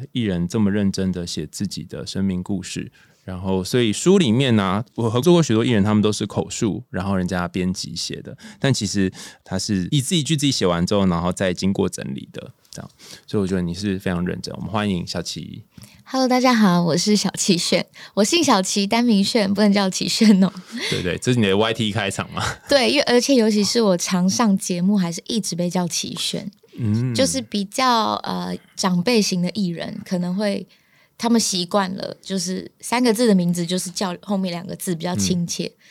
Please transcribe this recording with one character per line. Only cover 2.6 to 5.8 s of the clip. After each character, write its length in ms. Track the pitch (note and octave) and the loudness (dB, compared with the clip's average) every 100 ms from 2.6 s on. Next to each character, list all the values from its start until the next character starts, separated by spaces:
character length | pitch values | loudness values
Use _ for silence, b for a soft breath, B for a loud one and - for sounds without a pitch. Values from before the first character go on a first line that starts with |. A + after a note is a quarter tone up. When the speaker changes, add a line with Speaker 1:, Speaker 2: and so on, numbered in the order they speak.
Speaker 1:
事， 260 | F#2 - - b b b - | -6 -10 -10 b b b -14
然 140 | F#2 | -8
后 220 | F#2+ F#2+ | -2 -2
所 180 | F#2 B2+ | 0 0
以 100 | A#2 | 2
书 260 | G2+ F3 G3 | 2 4 4
里 140 | C#3 | 4
面 260 | A#2 C#3 A2 | 2 4 4
啊， 260 | F#2+ G2 - - | 2 0 -4 -4
我 140 | A2+ | -2
合 100 | A#2+ | 2
作 140 | E3+ | 4
过 100 | F3 | 4
许 100 | D#3 | 4
多 120 | A2 B2 | 2 2
艺 60 | |
人， 120 | A2 | 2